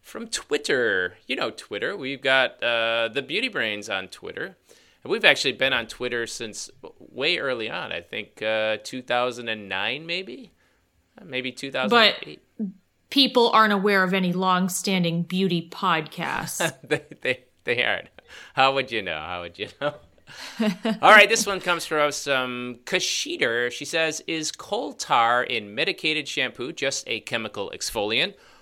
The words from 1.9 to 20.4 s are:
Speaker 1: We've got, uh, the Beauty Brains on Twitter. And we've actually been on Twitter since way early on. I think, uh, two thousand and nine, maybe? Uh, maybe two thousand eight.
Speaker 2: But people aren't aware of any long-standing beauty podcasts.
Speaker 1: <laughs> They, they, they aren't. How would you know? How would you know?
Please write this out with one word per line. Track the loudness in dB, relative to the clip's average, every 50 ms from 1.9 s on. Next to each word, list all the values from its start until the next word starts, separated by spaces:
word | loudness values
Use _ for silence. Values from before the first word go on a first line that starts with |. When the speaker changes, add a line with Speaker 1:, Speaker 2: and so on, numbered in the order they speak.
| -4
Speaker 1:
We've | -4 -6 -8 -8 -2 2
got, | 4 6 6 6 4 0 -2 -2
uh, | 0 2 2 2 2 2 2 0 0 -2
the | -4 -6
Beauty | -2 -4 -2 -2 -2
Brains | -2 -2 -2 -2 -2 -4 -4 -4
on | -4 -4 -4 -8
Twitter. | -14 -14 -12 -12 -8 -8 -8 -10 -10 _ _ _ -20 _ _ _ _ _ _
And | -4
we've | -4 4 6
actually | 4 4 6 2 -2 0
been | 2 0 2 2
on | 0 -2 -4
Twitter | -8 -6 -6 -4 -2 -4 -4 -6
since | -6 -10 -10 -10 -10 -12 -14 -14 -16 -18 -20 -20 -20 _
way | -20 -18 -8 -2 0 0 0 0
early | -2 -2 -4 -4 -4 -6
on. | -6 -6 -8 -6 -8
I | -8 -10
think, | _ -10 -10 -10 -10 _ -6
uh, | -2 0 0 2 2 0 -2 -2 -6
two | -10 -10 -10 -4
thousand | -2 0 0 0 0 -2 -6 -6 -6
and | -6 -6 -6 -6
nine, | -4 -4 -2 -2 -4 -6 -8
maybe? | -8 -8 -8 -8 -10 -14 -16 -16 -20 _ _ _ _ _ _ _ _ _ _ _ _ _ -20
Uh, | -18
maybe | -8 -6 -6 -6 -6
two | -8 -8 -10 -6 -4
thousand | -2 0 4 6 6 6 6 4 2 -8
eight. | -12 -14 -18 _ _ _ _
Speaker 2:
But | -8 -8 -8 -12 _ _ _ _ _ _
people | 2 4 4 6 6 4 4 6
aren't | 6 6 6 6 4
aware | 2 2 4 4 4 4
of | 4 2
any | 2 2 2 0
long-standing | 0 2 2 2 2 2 0 -2 -2 -2 0 2 2 2 2 0 0 -2
beauty | -2 0 0 2 2 2 0 -2 -4
podcasts. | -10 -4 0 0 0 0 0 -4 -8 -8 -6 -4 -4 -4 -4 -6 -4 -2 -2 -2 -2 -4
Speaker 1:
<laughs> | -4 -2
They, | -2 -2 -2 -8 -20 -6
they, | -2 -2 -2 -2 -4 _ _ _ _
they | -2 0 2 2
aren't. | 0 0 -2 -4 -10 _ -20 -20 _ -20 -20 -20 -12 0
How | 4 4 4 4
would | 2 -2 -2 -4
you | -6 -4
know? | -4 -6 -6
How | -6 -8 -8 -8 -8
would | -10 -8 -8
you | -10 -10 -8 _
know? | -4 -4 -4 -6 -18 -20 _ _ _ -20 -20 -16